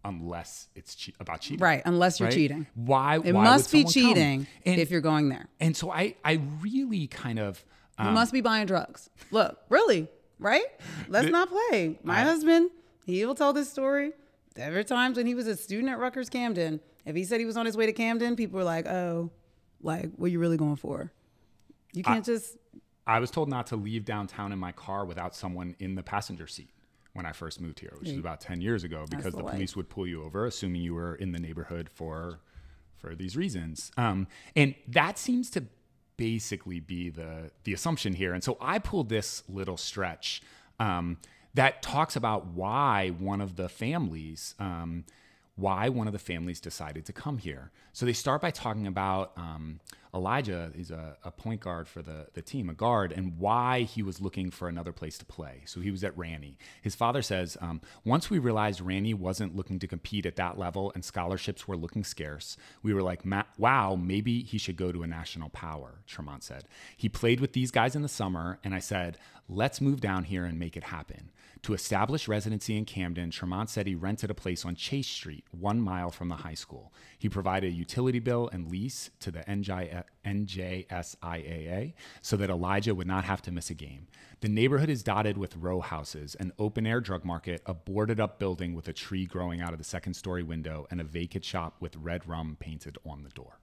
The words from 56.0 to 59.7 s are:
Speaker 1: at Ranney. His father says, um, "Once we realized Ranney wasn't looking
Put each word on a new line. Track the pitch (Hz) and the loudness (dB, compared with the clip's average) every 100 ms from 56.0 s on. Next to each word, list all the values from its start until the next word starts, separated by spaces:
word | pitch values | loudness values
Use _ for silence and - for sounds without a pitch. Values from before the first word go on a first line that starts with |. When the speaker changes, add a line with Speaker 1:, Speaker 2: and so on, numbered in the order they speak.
Speaker 1:
at | 98 | -4
Ranney. | 80 82 78 71 67 - - | -6 -8 -8 -12 -18 -20 -8
His | 107 | -8
father | - 117 135 | 0 2 2
says, | - 95 87 - | 0 -2 -2 -6
um, | 85 80 - - | -6 -6 -10 -8
"Once | 110 143 - | 2 2 4
we | 190 | 2
realized | 123 107 107 90 | 2 2 0 0
Ranney | 92 95 107 | -2 0 0
wasn't | 107 90 95 98 | 0 -2 -2 -2
looking | 92 - | -4 -4